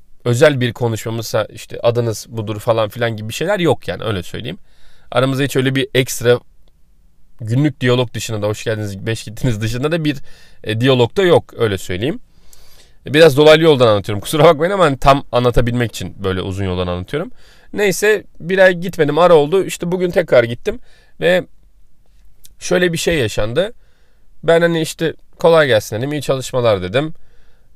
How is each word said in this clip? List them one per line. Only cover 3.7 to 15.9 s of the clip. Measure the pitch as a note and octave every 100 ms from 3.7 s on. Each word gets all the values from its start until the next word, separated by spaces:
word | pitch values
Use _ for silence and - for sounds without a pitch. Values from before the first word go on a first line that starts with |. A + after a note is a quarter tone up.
| - -
yani, | F2+
öyle | G#2+ G2
söyleyeyim. | - F#2 A#2 F#3 - - - - -
Aramızda | B2 C3 C3
hiç | C#3 C#3
öyle | C3+
bir | C3 C3
ekstra | B2+ C3 - A#2+ A#2+ - - - _ _ _ _ - - -
günlük | A2 B2 D3+ -
diyalog | B2+ B2 B2
dışında | A2 - G#2+
da, | G#2
"Hoş | G#2
geldiniz, | - A2 G#2 G2 A2
beş | A2+
gittiniz" | - G#2+ C3 G#2
dışında | A2 B2 C#3+
da | E3+
bir, | D3+ C#3 - - - -
e, | - A2
diyalog | B2+ C3 A#2 -
da |
yok, | F#3 C3+ - -
öyle | A2+ F#2+
söyleyeyim. | - F#2 B2 A#3 - - - - - - - - -
Biraz | C3+ D#3+ C3
dolaylı | D3+ D#3
yoldan | D#3+ C#3 A#2+
anlatıyorum. | G#2 F#2+ G2+
Kusura | - D#3
bakmayın | D#3+ D3 E3
ama | G3+
hani | D#3+ C3+
tam | C#3 C#3 -
anlatabilmek | A#2+ B2 A#2 A#2 A#2+ A#2